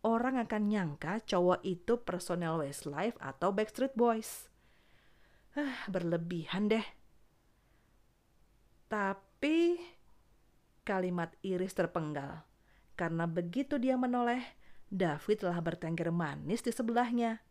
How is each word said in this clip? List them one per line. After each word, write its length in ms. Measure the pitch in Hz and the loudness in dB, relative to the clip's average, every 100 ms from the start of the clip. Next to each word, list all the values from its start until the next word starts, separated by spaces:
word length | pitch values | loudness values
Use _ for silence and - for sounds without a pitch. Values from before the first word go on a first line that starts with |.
| 226 | 2
orang 320 | 226 247 262 | 2 2 0
akan 220 | 226 214 208 | 0 0 2
nyangka 480 | 214 170 143 151 214 - | 2 0 -2 -4 -4 0
cowok 320 | 185 180 180 180 | 4 6 4 0
itu 320 | 175 - 240 | -4 0 0
personel 640 | - 175 - 175 165 160 | 0 -6 -2 -2 0 -2
Westlife 560 | 139 139 143 143 208 - | -2 -6 -6 -2 -2 -4
atau 320 | 135 - 175 | -12 -2 0
Backstreet 400 | 196 214 - 269 | 0 -2 -2 -2
Boys. 560 | 247 240 226 214 - - _ _ _ _ - - - - - - | 2 2 2 -4 -12 -16 _ _ _ _ -20 -20 -20 -20 -20 -8
Ah, 320 | 277 285 254 - | -4 -4 -4 -4
berlebihan 800 | 185 170 170 170 175 165 185 208 | -2 0 0 -2 -4 -4 0 2
deh. 140 | 220 - - - - - _ _ _ _ _ _ _ _ _ _ _ _ _ _ _ _ | 2 0 -12 -20 -20 -20 _ _ _ _ _ _ _ _ _ _ _ _ _ _ _ _
Tapi 880 | 208 196 196 - _ 285 320 339 349 349 - - - _ _ _ _ _ _ | -2 0 -2 -10 _ 2 4 4 2 -6 -20 -20 -20 _ _ _ _ _ _
kalimat 560 | - 190 180 175 165 - | -2 0 0 0 -4 -6
Iris 320 | 196 180 185 - | -4 -2 -2 0
terpenggal, 720 | 170 170 151 147 139 160 - _ _ - - - | 0 0 -2 -4 -6 -10 -16 _ _ -20 -18 -4
karena 320 | 170 165 170 | -2 0 0
begitu 480 | 165 175 233 277 285 | -2 -2 -2 0 0
dia 240 | 254 254 | 2 2
menoleh, 560 | 247 247 240 254 247 - - - - | 2 2 2 0 -4 -16 -18 -18 -8
Davi 480 | 190 180 151 - 214 | 0 0 0 0 2
telah 240 | 185 170 | 2 0
bertengger 480 | 165 170 160 165 165 | -2 -2 -4 -2 0
manis 560 | 170 156 147 147 220 | 0 0 -4 -2 -2
di 80 | 240 | -2
sebelahnya. 720 | 233 233 240 240 240 233 226 _ | -2 0 2 2 2 0 -2 _